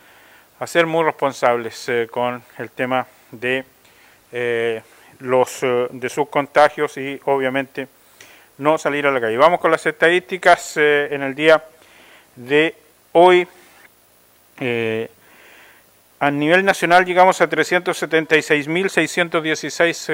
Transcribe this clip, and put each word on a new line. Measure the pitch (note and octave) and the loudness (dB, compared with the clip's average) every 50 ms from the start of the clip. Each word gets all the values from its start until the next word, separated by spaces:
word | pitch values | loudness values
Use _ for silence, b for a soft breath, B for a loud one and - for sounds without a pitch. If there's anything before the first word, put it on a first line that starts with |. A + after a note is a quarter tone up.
| b b b b b b b b b b _ _ | b b b b b b b b b b _ _
a | B2+ | -14
ser | - - E3+ E3+ | -2 0 0 0
muy | D#3+ D#3+ E3 E3 | 2 0 -2 -2
responsables, | D#3 C#3 - D3+ C#3 B2 - - B2 A#2+ A#2+ A#2 A2+ - - - - | -2 -2 -2 -4 -4 -2 -2 0 0 0 0 -4 -8 -12 -12 -8 -4
eh, | B2 A#2+ A#2 A2+ | -4 -4 -4 -4
con | - B2 B2 B2 B2 B2 B2 _ _ - | -4 -4 -4 -4 -6 -8 -14 _ _ -14
el | A#2+ A2 | -14 -12
tema | - - C3 B2 C3 B2+ A#2+ b b b b b | -8 -8 -4 -2 -2 -4 -4 b b b b b
de, | - A2 A#2 B2 B2+ C3+ C3 - _ b b b b b b b b b b _ - | -16 -8 -6 -4 -4 -4 -6 -10 _ b b b b b b b b b b _ -10
eh, | A#2+ B2 A#2+ A#2 A#2 A#2 A#2 A2+ A2 - b b b b b b _ | -8 -6 -4 -4 -4 -4 -4 -6 -8 -12 b b b b b b _
los, | C3+ B2+ B2+ C3 B2 - - - - | -6 -2 0 0 0 0 -2 -4 -4
eh, | C3 B2 B2 B2 B2 | -2 0 -2 -2 -4
de | C#3 B2+ A#2+ B2 | -6 -8 -10 -8
sus | - - - - | -6 -6 -6 -2
contagios | - D3 C#3+ - - D3+ D3 D3 - - D3+ C#3 - | -2 -4 -4 0 2 4 4 4 2 -2 -6 -6 -6
y | C#3+ C3 C#3 C#3 C3 - | -8 -10 -10 -10 -8 -4
obviamente | D3 C#3 C#3 C3+ C3 B2+ C#3 C3+ C3 _ - C3 B2+ _ B B B B B B B B B B B B - | -2 -2 -2 -2 -2 -2 -4 -6 -6 _ -12 -12 -12 _ B B B B B B B B B B B B -4
no | C#3 D3 D#3+ D#3 | 0 0 0 0
salir | - D3+ C#3 D3 C#3+ | -2 -4 -4 0 0
a | C#3+ C3+ | 0 0
la | C3 | 0
calle. | A#2 A2 A2 | -2 -2 2
Vamos | A#2+ C#3+ E3 F3+ E3+ | 4 4 4 4 2
con | - E3+ | 0 0
las | D#3+ D#3 - | 0 0 -2
estadísticas, | E3+ D3+ - - E3 E3+ F3+ F3+ - F#3+ F3 - F#3 F3 - - - - | -4 -2 2 2 2 2 2 -2 -4 -10 0 2 4 4 4 2 -4 -2
eh, | D#3+ D3+ D3 D3 C#3+ D3 D3 D3 | 0 2 2 2 2 0 -2 -4
en | C#3 C#3 | -6 -6
el | C3+ C3 | -6 -6
día | C3+ D3+ D#3+ D#3+ D3+ - - - b b b b b b b b b b b _ | 0 4 6 6 4 4 -4 -18 b b b b b b b b b b b _
de | B2 A#2+ B2 C#3 D3+ D#3 E3 - _ _ _ _ _ _ _ - | -20 -6 0 0 2 2 0 -2 _ _ _ _ _ _ _ 2
hoy. | E3+ F3 F#3 F3+ F3+ F3+ - B B B B B B B B _ _ _ _ _ _ _ _ _ _ _ _ _ - | 6 6 6 6 4 2 -2 B B B B B B B B _ _ _ _ _ _ _ _ _ _ _ _ _ -8
Eh, | C#3 B2 A#2+ A#2 A#2 A2 A2 A2 A2+ - - b b b b b b b b b b b b b b b _ _ _ _ _ _ | -6 -4 -4 -4 -4 -4 -4 -6 -8 -10 -14 b b b b b b b b b b b b b b b _ _ _ _ _ _
a | D3+ C#3+ | -2 -2
nivel | C#3+ C#3+ D3 D3+ E3+ F#3 G3 | 0 0 0 2 2 4 4
nacional | G3 F#3 - - E3+ F3 F3+ F#3 | 2 0 0 2 4 4 4 4
llegamos | F3+ F3+ F3+ F3+ F#3+ F3+ - | 4 4 4 6 4 4 2
a | F3 D#3 | 0 0
trescientos | E3 D#3 D3+ - F3 F3+ F3 F3+ E3 - | 0 -2 -2 0 0 -2 -2 -2 -4 -4
setenta | - D3 D#3+ D#3+ D#3+ D3+ D#3+ | -4 -2 0 -2 0 2 2
y | D3+ C#3+ | 0 2
seis | - D#3+ D3 C#3 D3 | 2 0 0 0 -2
mil | D#3+ F3 G3 F#3+ | -4 -4 -4 -2
seiscientos | - F#3 D#3+ D3 - F3+ F3 E3+ E3 E3+ D#3 | 0 -2 -2 0 -2 -2 -2 -2 -2 -2 -2
dieciséis | D#3+ D#3 - - D3+ - - E3+ E3+ D#3+ - - - | -2 -4 -4 -6 -8 -2 0 0 0 0 -4 -6 -8